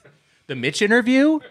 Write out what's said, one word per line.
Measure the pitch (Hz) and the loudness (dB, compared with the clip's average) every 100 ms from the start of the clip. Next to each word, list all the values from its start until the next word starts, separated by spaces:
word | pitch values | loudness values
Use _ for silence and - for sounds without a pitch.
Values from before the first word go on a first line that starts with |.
| _ _ _ _ _ | _ _ _ _ _
The | 131 | -6
Mitch | 123 147 | -6 -2
interview? | 208 233 240 262 294 311 - | 0 0 2 2 2 0 -6